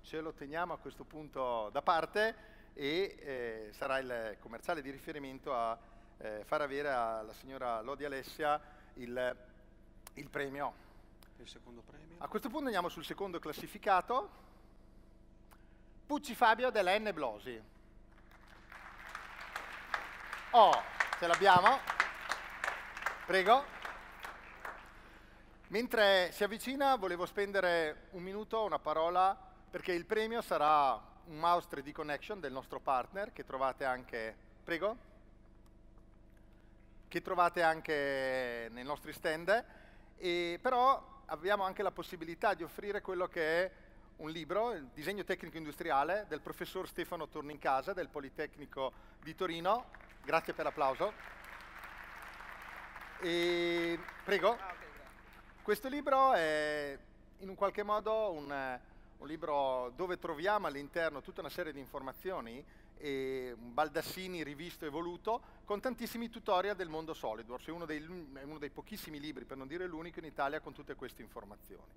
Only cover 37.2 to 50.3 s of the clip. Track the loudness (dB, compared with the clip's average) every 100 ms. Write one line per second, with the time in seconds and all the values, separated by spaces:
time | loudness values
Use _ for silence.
37.2 | -2 4 6 6 4 4 2 2 2 2
38.2 | 2 0 0 -2 -6 -8 -8 -8 -8 -4
39.2 | -2 -2 4 2 2 -16 -20 -20 -20 -6
40.2 | -2 0 0 0 2 6 6 6 0 -20
41.2 | -10 -4 2 2 2 0 -2 -2 -10 -8
42.2 | -10 0 0 0 -4 -8 -6 -6 -4 -2
43.2 | -2 0 2 2 2 -4 -20 -20 -20 -12
44.2 | -10 -8 -2 0 0 -2 -8 -8 -6 -4
45.2 | -2 -4 -4 -10 -10 -6 2 4 4 2
46.2 | -2 -8 -8 -8 -6 -6 -6 -6 -6 -6
47.2 | -6 -8 -10 -4 2 2 0 -4 -4 -6
48.2 | -10 -6 -6 -6 -12 -4 -4 -4 -20 -16
49.2 | -14 -4 -2 0 2 2 0 -16 -20 -16
50.2 | 2